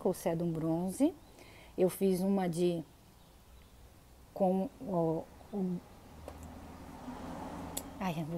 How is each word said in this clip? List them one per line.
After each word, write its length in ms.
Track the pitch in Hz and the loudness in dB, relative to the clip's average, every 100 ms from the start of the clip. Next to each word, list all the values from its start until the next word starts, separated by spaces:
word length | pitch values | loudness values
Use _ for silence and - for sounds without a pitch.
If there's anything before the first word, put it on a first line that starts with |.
com 80 | 208 | 0
o 60 | |
sedum 360 | 175 185 165 175 | 0 0 0 0
bronze. 640 | 160 160 165 185 180 294 381 - - - - - - | 0 0 0 0 2 2 2 -10 -20 -20 -20 -10 2
Eu 100 | 185 | 2
fiz 320 | - 196 185 | 4 4 4
uma 280 | 190 196 185 | 4 2 2
de, 360 | 165 175 170 - - - - - - - - - - - - - - - | 2 4 2 -2 -14 -20 -20 -20 -20 -20 -20 -20 -20 -20 -20 -20 -20 -16
com 340 | - 190 190 190 - | 2 4 4 0 -4
o, 440 | - 180 165 160 - - - | -2 2 2 2 -4 -14 -8
o, 240 | 208 185 180 - - - - - - - - - - - - - - - - - - 170 - - - | -2 0 -2 -6 -18 -20 -16 -16 -14 -14 -14 -14 -14 -14 -14 -12 -10 -10 -10 -8 -8 -8 -8 -8 -4
ai, 260 | 190 160 156 | -2 -2 -2